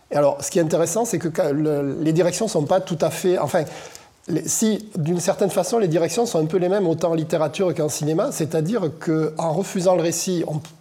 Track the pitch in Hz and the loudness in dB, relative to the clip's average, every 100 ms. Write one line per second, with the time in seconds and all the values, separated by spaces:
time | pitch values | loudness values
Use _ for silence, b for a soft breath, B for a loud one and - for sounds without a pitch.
0 | - 143 143 - - 190 160 165 165 190 | -2 2 4 2 0 0 2 2 2 0
1 | 233 175 170 165 165 143 156 143 143 139 | -2 -2 -2 0 0 2 2 0 -2 -2
2 | 156 160 175 175 220 170 143 185 185 165 | 2 2 2 0 0 0 2 2 0 0
3 | 165 160 185 180 143 180 151 B B B | -2 0 0 0 0 0 -2 B B B
4 | B _ - 160 160 - 220 208 - - | B _ -4 -4 -2 0 0 0 -4 -4
5 | 151 175 170 185 202 196 170 233 190 165 | -2 0 0 0 0 0 0 2 2 2
6 | 165 170 233 165 156 185 180 202 180 160 | 2 0 0 0 0 2 2 2 2 0
7 | 170 165 156 165 151 - 185 160 151 - | 0 0 0 0 0 0 -2 0 -2 -2
8 | 151 160 262 - 160 165 156 233 175 - | 0 0 0 -2 -2 0 0 0 -2 -4
9 | - 160 156 160 165 156 190 196 175 185 | -2 0 0 -2 -2 -2 -2 0 2 2
10 | 165 160 - 180 156 156 - - | 2 -2 -2 -2 -2 -6 -8 -8